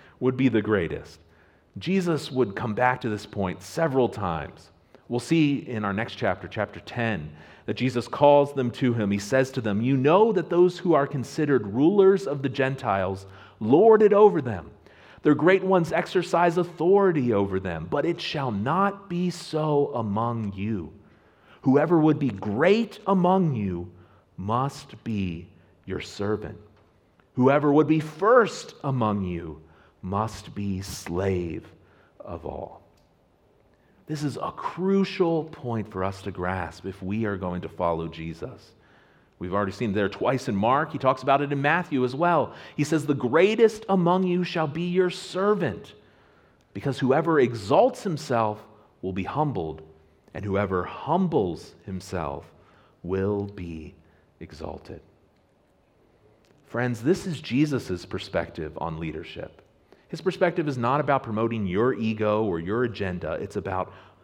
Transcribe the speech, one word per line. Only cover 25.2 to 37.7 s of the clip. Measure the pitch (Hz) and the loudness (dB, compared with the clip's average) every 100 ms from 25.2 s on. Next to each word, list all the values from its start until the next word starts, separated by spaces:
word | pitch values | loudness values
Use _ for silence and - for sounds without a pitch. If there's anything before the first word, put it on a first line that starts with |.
| 92 82 90 - _ _ - | -4 -6 -12 -20 _ _ -10
your | 92 | -10
servant. | - - 101 107 78 - - _ _ _ _ _ _ | -10 -6 -4 -4 -6 -14 -20 _ _ _ _ _ _
Whoever | 127 127 143 147 | 2 4 4 4
would | 147 147 | 4 4
be | 156 | 2
first | 151 - 202 247 202 - - - | 0 0 4 6 4 -2 -14 -8
among | 143 131 107 104 | -4 0 0 0
you | 92 85 82 78 - _ _ _ | -4 -6 -8 -12 -18 _ _ _
must | 92 101 113 - - | -6 -4 -4 -6 -12
be | 107 101 95 | -8 -6 -6
slave | 95 - - 87 98 90 87 87 - - _ _ _ _ | -8 -12 -6 -4 -2 -2 -4 -8 -14 -20 _ _ _ _
of | - 85 | -14 -12
all." | 76 76 - - _ _ _ _ _ _ _ _ _ _ _ _ - | -10 -10 -12 -16 _ _ _ _ _ _ _ _ _ _ _ _ -10
This | 151 | -6
is | 147 113 | -4 -4
a | - | -8
crucial | - - - 190 196 190 - 170 165 | -8 -10 -4 0 2 0 0 0 0
point | 156 - 123 113 101 | -4 -10 -6 -6 -4
for | 92 | -4
us | 95 98 | -4 -4
to | 101 | -10
grasp | 90 90 92 82 - 95 | -6 -4 -4 -6 -10 -12
if | 95 | -10
we | 95 107 107 | -6 -4 -2
are | 95 | -4
going | 90 90 | -4 -6
to | |
follow | 80 | -8